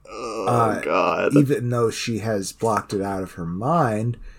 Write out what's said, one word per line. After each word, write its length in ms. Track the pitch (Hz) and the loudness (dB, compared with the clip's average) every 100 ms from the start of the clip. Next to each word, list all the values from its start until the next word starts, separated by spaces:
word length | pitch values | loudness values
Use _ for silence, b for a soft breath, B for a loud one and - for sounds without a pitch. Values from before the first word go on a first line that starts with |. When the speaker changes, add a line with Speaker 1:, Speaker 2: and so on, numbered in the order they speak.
| - | -16
Speaker 1:
Oh, 380 | 107 120 110 98 | -10 -8 -4 0
Speaker 2:
uh, 340 | 120 113 98 | 4 2 0
Speaker 1:
God. 540 | 76 92 87 85 95 | 0 2 2 2 4
Speaker 2:
even 360 | 143 139 110 120 | 4 4 2 0
though 200 | 120 113 | 0 0
she 280 | - 117 107 | 0 -4 -4
has 340 | 113 101 92 | -2 -2 -4
blocked 400 | - 113 101 - | -2 0 0 0
it 80 | 101 | -4
out 220 | 98 95 | -2 -4
of 80 | 90 | -6
her 140 | - 82 | -8 -8
mind, 680 | 90 131 170 123 107 120 - b | -4 0 2 2 0 -2 -4 b